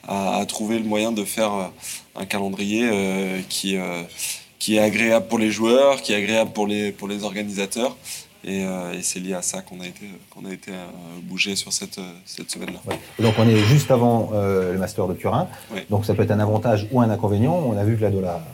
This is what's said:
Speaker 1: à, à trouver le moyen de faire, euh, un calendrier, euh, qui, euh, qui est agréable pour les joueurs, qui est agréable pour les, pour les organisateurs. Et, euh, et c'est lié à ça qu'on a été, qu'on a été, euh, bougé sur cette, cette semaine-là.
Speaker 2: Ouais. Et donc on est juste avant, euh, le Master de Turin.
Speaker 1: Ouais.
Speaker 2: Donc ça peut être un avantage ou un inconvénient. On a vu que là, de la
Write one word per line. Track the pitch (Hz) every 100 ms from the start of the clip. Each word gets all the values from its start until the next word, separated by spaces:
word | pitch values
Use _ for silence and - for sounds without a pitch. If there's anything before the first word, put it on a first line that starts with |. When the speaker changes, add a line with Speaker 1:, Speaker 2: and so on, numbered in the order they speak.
| -
Speaker 1:
à, | 98 95 98
à | 101
trouver | - 107 113
le |
moyen | 110 107 110
de | 110
faire, | 98 - 110
euh, | 101 92 - - - -
un | - 95
calendrier, | 104 98 98 101 107 120
euh, | 101 95 95 95 95 92
qui, | - 98 95
euh, | 90 87 87 - - - - _
qui | - 107
est |
agréable | 107 101 113 113 -
pour | 113
les | 107
joueurs, | 104 113 127 139 131
qui | -
est | 104
agréable | 101 110 110
pour | 107 104
les, | 104 104
pour | 98 101
les | 104
organisateurs. | 104 98 104 98 98 113 120 - - - - -
Et, | - 95
euh, | 95 92 87
et | 90
c'est | 87 95
lié | 92
à | 90
ça | - 92
qu'on | - 90
a | 90
été, | - 101 95 -
qu'on | -
a | 98
été, | 92 -
euh, | 92 87 87 85 87
bougé | 87 92 101 95
sur | -
cette, | - 98 - 92 87
cette | 95 - 87
semaine-là. | - 92 - -
Speaker 2:
Ouais. | - - -
Et |
donc | 113 107
on | 113
est | 107
juste | 104 147 147
avant, | 127 120 117 101
euh, | 104 101 95 92
le | 92
Master | 90 - 92
de |
Turin. | 85 101 120 185 - -
Speaker 1:
Ouais. | 101 -
Speaker 2:
Donc | 104
ça | 101
peut | 98
être | 101
un | 104
avantage | 123 107 120 107 104
ou | 123
un | 117
inconvénient. | 98 104 101 131 180 135
On | 104
a |
vu | 104 113
que |
là, | 107
de | 95
la | 92 85 -